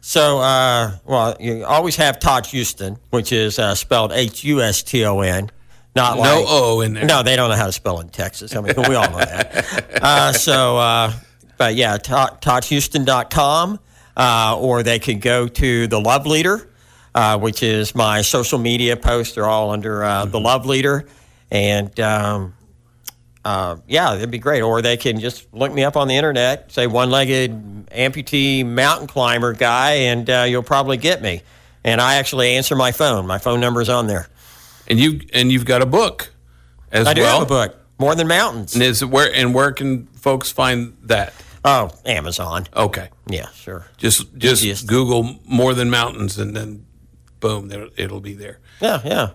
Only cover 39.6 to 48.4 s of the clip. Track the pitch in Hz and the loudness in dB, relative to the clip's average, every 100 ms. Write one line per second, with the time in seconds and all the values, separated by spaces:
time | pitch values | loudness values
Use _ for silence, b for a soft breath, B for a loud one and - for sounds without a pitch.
39.6 | 139 135 139 127 - - - 135 - - | 0 0 -2 -4 -6 -4 0 0 -2 -2
40.6 | 131 123 120 - 113 110 98 B B B | 0 0 -4 -12 -2 0 0 B B B
41.6 | 139 135 98 - - 107 82 85 87 85 | 2 2 0 -6 -4 -4 -4 -8 -6 -8
42.6 | 85 - 107 95 90 - - 90 - - | -6 -2 -2 -2 -12 -18 -10 -10 -10 -18
43.6 | - 92 - _ 117 - - 131 131 120 | -16 -16 -18 _ -2 -2 -4 -2 0 2
44.6 | 110 98 113 120 127 120 117 - - 123 | 0 -4 -2 0 2 0 -2 -8 -4 2
45.6 | 127 123 120 120 117 117 101 98 104 107 | 2 2 0 0 0 -4 -8 -6 -8 -8
46.6 | 107 104 - _ _ _ _ _ 110 107 | -12 -16 -20 _ _ _ _ _ -4 -4
47.6 | 98 101 104 - 95 98 98 101 | -10 -14 -16 -10 -8 -8 -14 -16